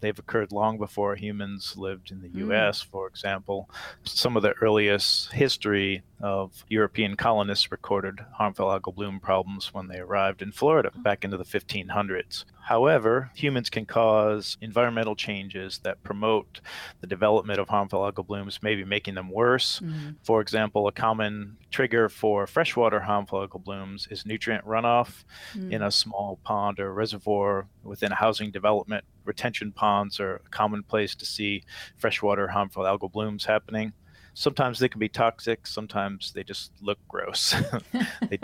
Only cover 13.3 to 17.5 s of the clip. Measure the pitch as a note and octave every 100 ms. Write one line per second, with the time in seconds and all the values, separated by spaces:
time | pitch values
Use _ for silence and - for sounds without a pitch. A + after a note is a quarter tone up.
13.3 | - D3 B2+ A#2 - A2 A#2 A2+ G#2+ G#2+
14.3 | G#2+ F#2+ - A2+ G#2+ A#2+ A#2 A2 G#2+ -
15.3 | G2+ G2 G2 F#2+ - F#2+ F#2+ - G2+ G#2+
16.3 | A2 - - - - - - F2+ F#2 G#2+
17.3 | G#2+ G2